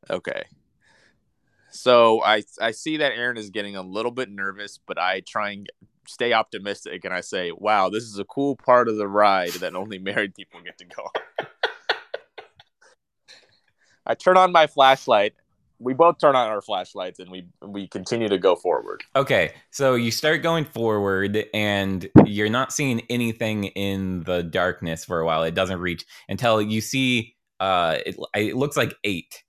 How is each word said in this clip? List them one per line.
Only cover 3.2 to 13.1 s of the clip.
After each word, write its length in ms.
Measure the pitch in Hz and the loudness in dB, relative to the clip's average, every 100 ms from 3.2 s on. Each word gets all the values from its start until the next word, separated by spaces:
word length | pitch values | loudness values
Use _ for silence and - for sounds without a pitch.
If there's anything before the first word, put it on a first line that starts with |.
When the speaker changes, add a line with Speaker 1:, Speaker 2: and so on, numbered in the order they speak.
| 123 117 | -4 -6
Speaker 1:
is 120 | 104 | -8
getting 260 | 101 101 101 | -8 -8 -8
a 60 | |
little 300 | 92 95 117 | -8 -6 -6
bit 180 | 120 120 | -6 -10
nervous, 500 | 101 98 98 101 - - | -8 -10 -10 -14 -16 -12
but 140 | 90 | -4
I 220 | 90 95 | -2 -2
try 280 | 92 113 104 | -6 -6 -6
and 180 | 101 101 - _ _ - | -8 -16 -20 _ _ -20
stay 240 | - 120 | -6 0
optimistic, 720 | 113 110 107 98 101 - 90 92 | 0 0 -6 -8 -10 -10 -12 -8
and 80 | |
I 80 | 90 | -8
say, 300 | 87 95 90 | -6 -6 -6
"Wow, 380 | 82 104 107 92 | -6 0 0 0
this 140 | 104 | -2
is 160 | 117 101 | -8 -12
a 40 | |
cool 320 | 98 - 139 135 | -10 -4 -2 -2
part 320 | - 123 117 | 4 4 4
of 100 | 107 | -2
the 100 | 101 | -2
ride 460 | 101 104 95 87 | 4 4 4 0
that 220 | 87 90 90 | -4 -6 -8
only 220 | 104 98 | -10 -10
<laughs> 0 | |
married 360 | 95 101 104 95 | -6 -4 -4 -8
people 260 | 95 - | -20 -20
get 140 | 85 - | -20 -20
to 80 | 90 | -20
go 180 | - | -14
on." 440 | - - - - - | -10 -10 -10 -12 -12
<laughs> 100 | _ - - _ - - - _ - - _ - _ _ _ _ | _ -8 -8 _ -8 -8 -18 _ -20 -20 _ -20 _ _ _ _